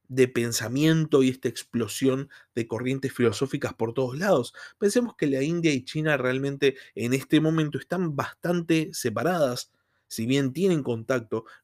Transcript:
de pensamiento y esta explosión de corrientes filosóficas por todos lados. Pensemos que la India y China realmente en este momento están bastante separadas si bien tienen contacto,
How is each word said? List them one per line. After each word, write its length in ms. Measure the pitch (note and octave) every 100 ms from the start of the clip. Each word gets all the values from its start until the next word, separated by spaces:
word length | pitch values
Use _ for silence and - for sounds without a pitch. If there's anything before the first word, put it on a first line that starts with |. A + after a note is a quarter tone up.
| _
de 220 | C3 B2
pensamiento 960 | B2 A#2 A2+ A2 C3 D#3 D#3+ D#3 C#3+
y 40 | C3
esta 200 | B2+ A#2+
explosión 800 | - - A#2+ G#2 - C3 C3+ C#3 - _
de 140 | B2 A#2
corrientes 440 | A2+ B2 C3+ C3
filosóficas 640 | - A#2 A2 C3+ C#3 B2
por 200 | - A2+
todos 220 | A#2+ B2+ C#3
lados. 380 | G3+ D3+ A#2 - - -
Pensemos 380 | G#3 B3 A#3+ -
que 100 | D3
la 160 | C3
India 300 | C#3+ F3 D#3+
y 120 | C3+
China 320 | - D#3 D#3 C#3+
realmente 600 | B2+ C3 C#3 C#3 C#3 - -
en 200 | G2+ A#2+
este 260 | C3 - D#3
momento 380 | D#3 D#3+ D3+ -
están 360 | - F3+ F3
bastante 760 | C#3 C3 - F3 F3 E3 D#3+ D#3
separadas 800 | - A#2 G#2+ C#3+ F3+ C3+ B2 - _ _ _ _
si 180 | - A2+
bien 260 | C#3 C3+
tienen 300 | C#3 F#3+ E3
contacto, 640 | B2 A#2 A2+ B2+ A2 A2+ - -